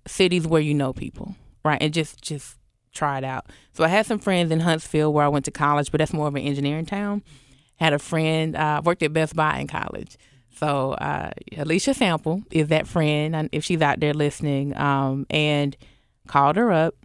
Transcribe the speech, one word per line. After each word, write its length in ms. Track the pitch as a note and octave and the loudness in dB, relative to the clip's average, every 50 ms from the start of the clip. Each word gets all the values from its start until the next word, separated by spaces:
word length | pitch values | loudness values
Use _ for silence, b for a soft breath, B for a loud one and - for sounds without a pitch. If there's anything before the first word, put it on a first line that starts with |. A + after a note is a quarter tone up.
| - - | -18 -10
cities 380 | - - F#3+ F3+ F3+ F3+ D#3+ D#3+ | 0 2 2 4 4 2 0 2
where 140 | E3 D#3+ | 2 2
you 120 | D3+ D3+ D3 | 2 2 0
know 200 | C#3+ C#3 C3 C3+ | 0 0 -2 -4
people, 420 | - - - - - - - G3 - - - - _ - | -6 -10 -10 -10 -12 -12 -12 -12 -16 -18 -20 -14 _ 0
right? 180 | D3+ D3+ - | 0 0 2
And 120 | - D#3 D3+ | 0 -2 0
just, 280 | E3 D#3 - - - | -2 -4 -4 -8 -14
just 340 | - - D#3 C#3+ - - - _ _ _ _ _ _ _ - | -12 -10 -10 -10 -12 -16 -20 _ _ _ _ _ _ _ -8
try 240 | - D#3 C#3+ C#3 C3+ | -4 -2 -2 -2 -2
it 60 | C3+ | -6
out." 240 | C3 C3 C3 - b b b b b b | -6 -8 -8 -10 b b b b b b
So 100 | - D#3+ | 0 2
I 40 | E3 | 4
had 180 | F3+ G#3 G#3+ | 4 4 2
some 140 | - A#3 G#3 | 2 -2 -2
friends 320 | - G3+ F#3+ F3 F3 D#3+ | 0 0 2 2 2 2
in 80 | D#3+ D#3+ | 2 2
Huntsville 520 | E3 F3 D#3+ D#3+ - - - D#3 D3+ D3+ D3 | 2 2 0 0 -2 -2 0 0 2 2 4
where 100 | D3 D3 | 4 2
I 40 | D3 | 4
went 160 | C#3+ C#3+ C3+ | 2 0 -2
to 60 | - | -2
college, 400 | - - D3+ C#3+ D3 D3 C#3+ - | -4 0 0 2 2 2 0 0
but 80 | - D3 | 0 0
that's 140 | D#3 D3 - | 0 0 0
more 140 | D#3 D3+ D3 | -2 -2 -2
of 80 | C#3+ | -2
an 60 | C#3+ - | -4 -4
engineering 420 | C#3+ C#3+ C#3+ C#3+ C#3+ D3 D#3+ E3 | -2 -2 -2 -2 -2 -2 -4 -4
town. 380 | D#3 G3+ G3 G#3 G3+ G3+ G#3 - b b b b b b b b b b b | -6 -6 -6 -4 -4 -4 -6 -6 b b b b b b b b b b b
Had 160 | E3 D#3+ D3 | 2 2 2
a 60 | D3 | 2
friend, 560 | - - E3+ D#3+ D#3+ D#3+ D#3+ D#3+ D#3+ D#3+ D#3 | -2 -2 -2 0 0 2 2 0 0 0 0
uh, 260 | D#3+ D#3 D3+ D3+ D3 D#3 | 0 0 0 0 0 2
worked 200 | E3+ F3 - E3 | 0 0 2 0
at 100 | D3 D#3 | 0 2
Best 220 | D#3+ D#3+ D3+ - | 0 0 0 0
Buy 240 | D#3+ D#3 D3+ D3 C3 | 0 0 0 0 -2
in 80 | C#3+ C#3+ | -4 -6
college. 500 | - - - - - - - - - b b b b b b b _ - | -6 -8 -8 -8 -10 -12 -12 -14 -18 b b b b b b b _ -4
So, 360 | D#3 D3+ C#3+ C#3 C3 C3+ C#3 | -2 0 0 0 0 -2 -4
uh, 380 | - - C#3+ D3 D3 - - - - - - - D#3+ | -4 -4 -4 -4 -4 -6 -8 -10 -12 -16 -16 -10 -8
Alicia 360 | D3 D#3 D#3+ G3 - C#4 C4+ | -2 0 0 0 2 0 2
Sample 500 | - B3 F#3+ E3 D#3 - D#3 E3 G3 - - | 2 2 2 2 0 -2 -2 -4 -4 -4 -2
is 160 | - D#3+ D3+ D3 | 0 0 2 4
that 200 | D#3+ D#3 - - | 2 2 2 0
friend, 480 | - F3 D#3 D3+ D3+ D3 D3+ D#3 E3 | 0 0 2 2 2 0 0 -2 -2
and 140 | D#3 D#3 D#3+ - | -2 -4 -4 -4
if 100 | D3+ D3+ | -4 -2
she's 180 | - F#3 D#3+ | -2 0 2
out 200 | D#3+ C#3+ - - | 2 2 2 2
there 120 | D3+ D3 D3 | 0 0 0
listening, 600 | D3+ D3 C#3+ - - - D3 C#3+ C#3 C#3 C#3+ - | 2 0 -2 -2 -2 -2 -2 0 0 -2 -4 -4
um, 500 | - C#3+ C#3+ C#3 C#3 C#3 C3+ C3+ C#3 C#3 - | -2 0 0 2 2 0 0 -2 -2 -4 -2
and 480 | - D#3 D3+ D3+ D3 D3 D3 C#3+ C3+ - b b b b b b b b _ - | 0 0 2 2 2 2 0 -2 -4 -6 b b b b b b b b _ 0
called 300 | - C#3+ C#3 C#3+ D#3 G3 | 2 4 4 4 4 4
her 140 | A#3+ A#3 F#3 | 2 4 4
up, 220 | D#3+ D#3+ E3 - _ _ | 4 2 2 0 _ _